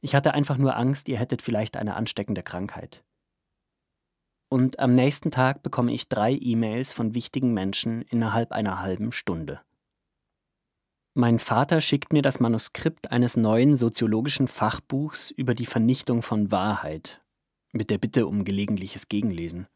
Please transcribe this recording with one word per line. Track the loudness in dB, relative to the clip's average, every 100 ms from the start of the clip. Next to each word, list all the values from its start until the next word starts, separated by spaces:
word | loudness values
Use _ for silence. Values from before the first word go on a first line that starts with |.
Ich | 2
hatte | 2 4
einfach | 2 0 2
nur | 2 2
Angst, | 0 -2 -4
ihr | -4
hättet | -2 -4
vielleicht | -2 -2 -2 -4
eine | -6
ansteckende | -4 -4 -6 -4 -6
Krankheit." | -6 -8 -8 -10 -16 -18 _ _ _ _ _ _ _ _ _ _ _ _ _ _ _
Und | 2 2 2
am | 4
nächsten | 6 6 2 -2
Tag | 2 2 0
bekomme | -4 -2 0
ich | -2 -4
drei | 0 2 0
E-Mails | 0 0 0 -2 -6
von | -4 -4
wichtigen | -2 -6 -2 0
Menschen | 0 -2 -2 -4 -4
innerhalb | -2 -2 0 0 -2
einer | -2 -4 -4
halben | -4 -4 -4
Stunde. | -6 -6 -6 -6 -10 _ _ _ _ _ _ _ _ _ _ _ _ _ _ _
Mein | 0 4 2
Vater | 2 0 4 2
schickt | 2 0 2
mir | 2
das | 2 2
Manuskript | 2 2 -2 -2 -4 -4 -2
eines | 2 2 2
neuen | 4 6 6 6
soziologischen | 4 2 0 2 0 0 -2
Fachbuchs | 0 -2 -2 -4 -4 -4 -4 -8
über | -4 -2
die | -2 -2
Vernichtung | 2 2 2 0 -2
von | 0 -2 2
Wahrheit, | 0 0 -2 -4 -8 -12 -18 _ _ _ _ _
mit | -6 -2
der | -2
Bitte | 0 0 2
um | 0
gelegentliches | -2 -2 0 -2 -4 -10 -6
Gegenlesen. | -4 -2 -4 -6 -10 -14